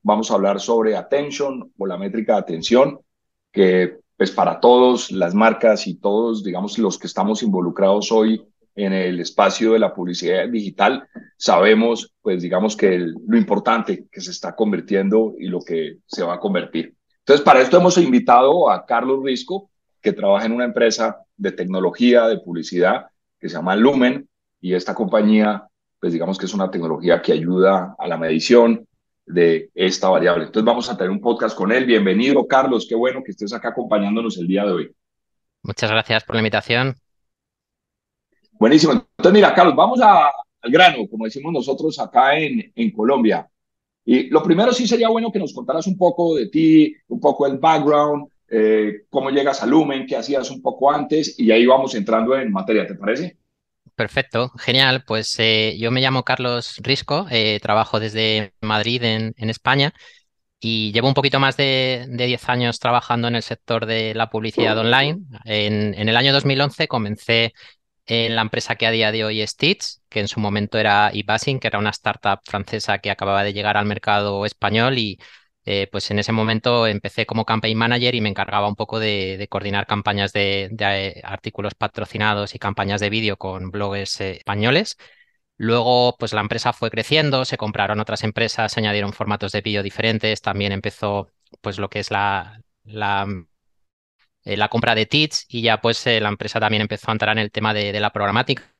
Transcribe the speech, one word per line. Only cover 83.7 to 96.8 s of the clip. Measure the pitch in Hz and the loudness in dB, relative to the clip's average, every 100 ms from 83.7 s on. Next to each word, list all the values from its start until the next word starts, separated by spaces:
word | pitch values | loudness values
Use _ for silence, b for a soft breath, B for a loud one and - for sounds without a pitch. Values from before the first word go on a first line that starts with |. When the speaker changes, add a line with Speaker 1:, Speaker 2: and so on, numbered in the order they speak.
| 104 101 98 98 - | -6 -6 -6 -8 -8
Speaker 2:
eh, | 95 87 | -8 -10
españoles. | - 147 160 147 220 - b b b b _ _ | -8 -2 0 0 -2 -12 b b b b _ _
Luego, | 110 117 120 123 123 - | -2 0 2 2 2 -2
pues | 113 | -6
la | 107 | -4
empresa | 104 113 123 | -4 -4 -4
fue | - 113 | -4 -6
creciendo, | 113 - 156 151 135 127 | -4 0 0 2 -2 -4
se | 123 | -6
compraron | 107 104 98 107 | -6 -4 -2 -2
otras | 110 107 | -4 -6
empresas, | 107 107 113 - 110 | -6 -2 -4 -2 -4
se | - | -2
añadieron | 110 104 101 | -2 -2 -4
formatos | - 101 104 98 | -6 -6 -4 -4
de | 104 | -6
vídeo | 107 104 | -4 -4
diferentes, | 98 - 110 110 110 107 | -6 -4 -2 0 -2 -4
también | - 101 101 | -4 -4 -4
empezó, | 98 101 - 104 101 95 _ _ - | -4 -8 -8 -6 -6 -8 _ _ -12
pues, | 104 95 | -10 -8
lo | 101 | -8
que | 104 | -8
es | 101 | -6
la, | 101 101 98 90 107 _ _ | -2 -2 -4 -8 -20 _ _
la, | 104 107 104 98 98 92 82 _ _ _ _ _ _ _ _ _ | -18 -8 -4 -4 -4 -8 -14 _ _ _ _ _ _ _ _ _
eh, | - 101 | -8 -2
la | 107 | -2
compra | 117 120 110 | 0 0 0
de | 107 | 0
Teats | 147 151 - - | 0 -2 -4 -8
y | 120 | -2
ya, | 113 110 | 0 2
pues, | 117 113 - | 0 -2 0
eh, | 113 | 0
la | 104 | -2
empresa | 101 107 113 | -4 -6 -2
también | 107 107 | -2 0